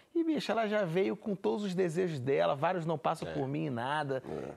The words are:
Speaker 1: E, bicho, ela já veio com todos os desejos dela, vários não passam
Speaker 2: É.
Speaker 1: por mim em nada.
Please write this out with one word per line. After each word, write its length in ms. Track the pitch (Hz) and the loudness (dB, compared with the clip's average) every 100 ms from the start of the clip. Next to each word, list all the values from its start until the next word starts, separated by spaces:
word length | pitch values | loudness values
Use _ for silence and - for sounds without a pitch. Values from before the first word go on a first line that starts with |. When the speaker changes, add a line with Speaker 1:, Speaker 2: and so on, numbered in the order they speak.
| - | -4
Speaker 1:
E, 80 | 339 | -2
bicho, 280 | 320 285 - | 0 0 0
ela 160 | 226 214 | 0 2
já 160 | 214 | 2
veio 320 | 180 170 208 208 | 2 2 2 0
com 180 | - 190 | -4 -2
todos 280 | 214 220 | 0 0
os 100 | 202 175 | 0 0
desejos 440 | 180 160 185 151 | 0 0 0 0
dela, 360 | 120 147 170 143 | 2 4 4 2
vários 300 | 165 185 160 | 0 0 0
não 120 | 156 | 0
passam 300 | 156 165 175 | 0 0 -2
Speaker 2:
É. 40 | |
Speaker 1:
por 140 | 156 131 | -4 -2
mim 200 | 147 156 | -2 -2
em 20 | |
nada. 520 | 120 127 151 143 131 - 78 - | -2 -2 -2 0 -2 -4 -6 -6